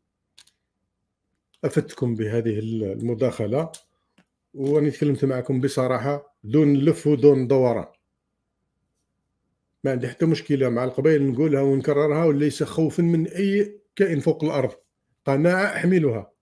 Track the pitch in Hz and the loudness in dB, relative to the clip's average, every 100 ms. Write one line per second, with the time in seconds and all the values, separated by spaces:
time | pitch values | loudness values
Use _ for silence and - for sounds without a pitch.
0 | _ _ _ _ _ _ _ _ _ _ | _ _ _ _ _ _ _ _ _ _
1 | _ _ _ _ _ _ 147 156 - - | _ _ _ _ _ _ -4 -2 -4 -4
2 | 123 110 107 117 113 104 110 113 101 107 | -4 -4 -4 -2 -2 -4 -4 -4 -6 -6
3 | 117 113 127 - 104 131 165 - _ _ | -6 -2 -2 -2 -4 -4 -4 -10 _ _
4 | _ _ _ _ _ 139 139 151 147 135 | _ _ _ _ _ -8 -2 0 0 0
5 | 147 135 135 127 123 131 131 135 127 127 | -2 0 -2 -2 -4 -2 -2 -2 -2 -2
6 | 135 143 - _ 107 143 147 143 147 - | -2 -6 -8 _ -2 2 4 4 2 0
7 | 147 143 143 135 123 135 127 110 - _ | 0 4 6 6 4 2 2 0 -6 _
8 | _ _ _ _ _ _ _ _ _ _ | _ _ _ _ _ _ _ _ _ _
9 | _ _ _ _ _ _ _ _ 139 127 | _ _ _ _ _ _ _ _ -4 -4
10 | 123 - 165 151 - 139 131 117 127 131 | -6 -2 0 0 0 0 0 0 -2 0
11 | 151 151 139 123 156 139 139 135 151 143 | 2 2 2 0 0 2 2 0 0 0
12 | 151 151 165 143 147 - 147 - 156 - | 2 2 2 2 0 -2 -4 -2 -2 0
13 | 170 165 170 180 196 202 208 - _ - | 0 0 -2 -2 0 0 -2 -6 _ -2
14 | 196 147 165 160 151 147 123 - _ _ | 0 0 0 0 -2 -2 -2 -6 _ _
15 | _ _ - 135 170 185 202 - 175 185 | _ _ -2 2 2 2 0 -2 0 2
16 | 143 113 95 _ | 2 -2 -8 _